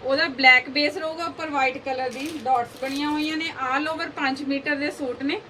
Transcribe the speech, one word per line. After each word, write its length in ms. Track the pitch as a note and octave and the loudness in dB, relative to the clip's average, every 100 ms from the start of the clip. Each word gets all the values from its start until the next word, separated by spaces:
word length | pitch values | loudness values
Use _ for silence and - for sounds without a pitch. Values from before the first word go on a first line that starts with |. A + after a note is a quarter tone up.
ਉਹਦਾ 240 | B3+ C#4 E4 | 2 2 2
ਬਲੈਕ 420 | B3+ C4 B3+ D4+ | 6 8 8 6
ਬੇਸ 280 | C#4 D4 E4+ | 2 2 0
ਰਹੂਗਾ, 280 | D#4+ D#4+ | -6 -4
ਉੱਪਰ 240 | E4 D4+ D#4 | -6 -6 -2
ਵਾਈਟ 280 | C#4+ C4 C4 | 2 0 0
ਕਲਰ 320 | C4+ B3+ B3+ | -6 -4 -4
ਦੀ 300 | A#3+ D4+ D#4 | -4 -8 -6
ਡਾਟਸ 380 | A#3+ B3+ A#3+ - | 2 2 0 -6
ਬਣੀਆਂ 280 | C4+ C#4 D4 | -6 -2 -2
ਹੋਈਆਂ 280 | D4+ D#4 D#4 | 0 -2 -2
ਨੇ। 80 | |
All 480 | E4 - C4 C4+ D#4 | -4 -4 -2 0 0
over 180 | D#4+ E4+ | -4 -6
ਪੰਜ 320 | - C#4 C4+ | -2 -2 -2
ਮੀਟਰ 320 | C4+ C#4 D4 | -2 -2 -2
ਦੇ 160 | C#4+ D4 | -2 -2
ਸੂਟ 320 | D4 C4+ A#3+ | -2 -6 -2
ਨੇ 180 | C#4 G4 | -2 -4